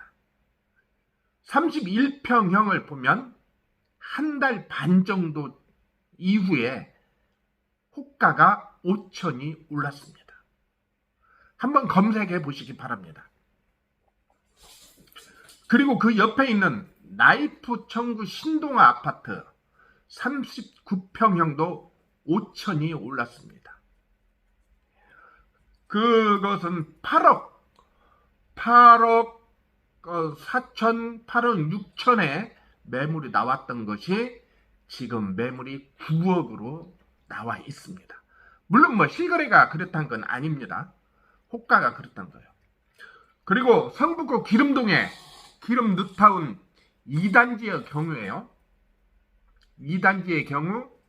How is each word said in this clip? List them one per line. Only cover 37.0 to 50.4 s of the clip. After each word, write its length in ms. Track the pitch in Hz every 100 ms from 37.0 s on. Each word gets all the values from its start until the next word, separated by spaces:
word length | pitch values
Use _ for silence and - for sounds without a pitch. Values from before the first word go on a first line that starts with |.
| _ _ _
나와 300 | - 113 -
있습니다. 560 | - 143 - 92 _ - _ _ _ _ _
물론 300 | 202 330 226
뭐 120 | 147
실거래가 640 | - 339 339 294 185 127
그렇다는 380 | 156 180 160 151
건 160 | 113
아닙니다. 680 | - 123 151 147 107 85 160 _ _ _ _ _ _
호가가 420 | 233 - 220 135
그렇다는 360 | 117 123 - 90
거예요. 160 | - _ _ _ _ _ _ - - _ _
그리고 460 | - 190 254 202 123
성북구 540 | - 302 339 294 240
기름동의 640 | - 226 285 269 226 151 95 - - - - _
기름 340 | - 247 226 180
뉴타운 640 | 190 - 208 190 151 98 _ _ _ _ -
이 260 | 143 196
단지의 540 | 190 247 226 220 170 113
경우에요. 640 | 147 165 143 101 127 233 _ _ _ _ _ _ _ _ _ _ _ _ _
이 220 | 131 180
단지의 440 | 190 196 180 160